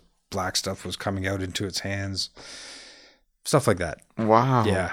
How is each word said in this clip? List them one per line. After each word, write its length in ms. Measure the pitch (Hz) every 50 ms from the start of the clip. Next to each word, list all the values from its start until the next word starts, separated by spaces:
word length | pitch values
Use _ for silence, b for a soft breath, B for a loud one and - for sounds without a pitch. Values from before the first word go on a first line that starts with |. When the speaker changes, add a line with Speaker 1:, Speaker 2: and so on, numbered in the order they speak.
| _ _ _ _ _ -
Speaker 1:
black 260 | - 95 90 92 -
stuff 300 | - - 95 95 - -
was 100 | 92 90
coming 320 | - - 104 98 95 95 95
out 140 | 98 95
into 240 | 95 92 90 - 107
its 140 | 92 - -
hands. 480 | - 98 98 98 98 98 98 90 - - _ B B B B B B B B B B B B B B B B B B B _ _ -
Stuff 220 | - - 139 - 120
like 100 | 101 90
that. 220 | 87 80 - - - _ _ -
Speaker 2:
Wow. 460 | 113 107 110 113 123 135 131 123 107
Speaker 1:
Yeah. 240 | 104 98 95 90 87